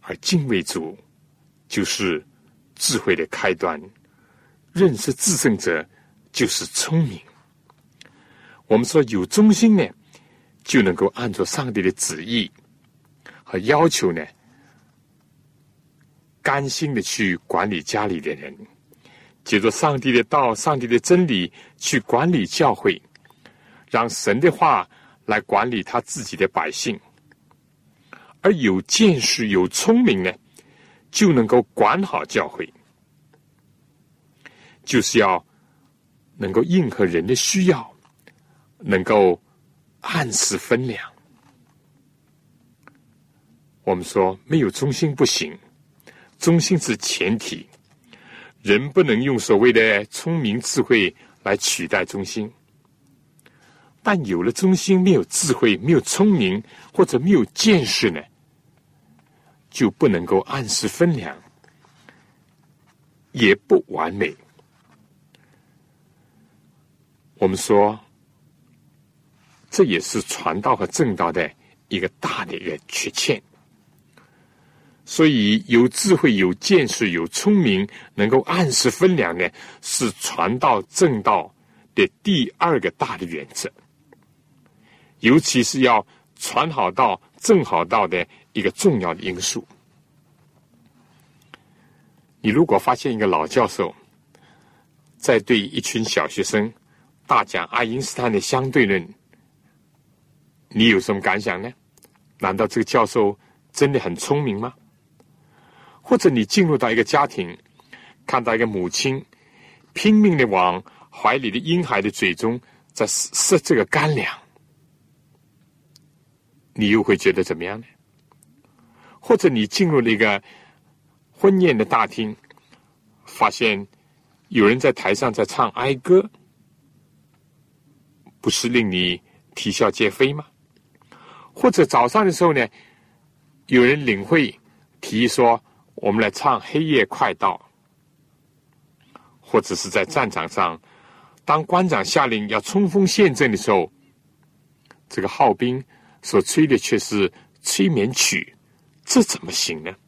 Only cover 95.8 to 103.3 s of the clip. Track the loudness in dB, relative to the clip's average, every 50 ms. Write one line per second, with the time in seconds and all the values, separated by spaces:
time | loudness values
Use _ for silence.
95.8 | -8 -6 -4 -4 -4 -2 -2 -2 -2 -4 -4 -6 -6 -2 -2 -2 -4 -4 -8 _
96.8 | _ _ _ _ _ _ _ _ _ _ 0 0 0 -2 -6 -8 -8 -4 -4 -4
97.8 | -4 -4 -4 -6 -8 -8 -8 -4 -4 -2 -2 -2 -2 -2 -2 -2 -2 0 2 2
98.8 | 2 2 0 -2 -4 -8 -18 _ _ _ _ _ _ _ _ _ _ _ _ _
99.8 | _ _ _ _ _ _ _ _ _ _ _ _ _ _ _ _ _ _ -2 0
100.8 | 2 4 4 2 2 -2 -4 -2 -2 -2 -4 -2 -4 -6 -6 -6 -8 -12 -14 _
101.8 | _ _ _ _ _ _ _ _ _ _ _ _ -4 -4 -2 0 -2 -2 0 -2
102.8 | -2 0 2 0 0 2 0 0 0 0